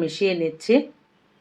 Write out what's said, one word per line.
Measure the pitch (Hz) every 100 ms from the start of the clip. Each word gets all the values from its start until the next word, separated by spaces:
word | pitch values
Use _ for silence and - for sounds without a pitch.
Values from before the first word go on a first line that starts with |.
মিশিয়ে | 160 156 196
নিচ্ছি। | 180 160 160 - 254 - - _ _ _ _